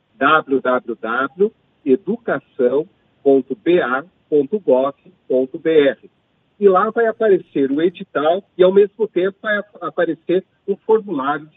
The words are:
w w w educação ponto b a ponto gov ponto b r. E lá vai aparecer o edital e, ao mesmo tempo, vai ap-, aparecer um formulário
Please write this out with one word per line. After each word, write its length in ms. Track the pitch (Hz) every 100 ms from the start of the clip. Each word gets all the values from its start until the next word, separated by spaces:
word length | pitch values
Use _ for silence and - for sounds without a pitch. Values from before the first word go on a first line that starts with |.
| _ _
w 460 | 139 156 147 135
w 340 | 127 127 117 110
w 560 | 110 123 139 175 208 - _ _ 143
educação 1000 | 131 - 226 - 151 - - 123 135 175 _ _ _
ponto 340 | 139 135 - -
b 260 | 165 175
a 240 | 123 131 170 _ _
ponto 280 | 147 139 208
gov 380 | 156 127 139 - _ _ _
ponto 320 | 131 131 165
b 300 | 160 160 139
r. 200 | 117 98 _ _ _ _ _
E 120 | 202
lá 200 | 185 220
vai 160 | 233 226
aparecer 600 | 220 220 180 - 160 135
o 100 | 143
edital 600 | 175 175 196 143 151 190 - -
e, 60 |
ao 80 | 180
mesmo 340 | 196 202 - 208
tempo, 280 | 175 190 -
vai 160 | 220 208
ap-, 200 | - -
aparecer 640 | 160 - 170 156 - 180 - _ -
um 120 | 196
formulário 680 | - 220 208 151 135 147 156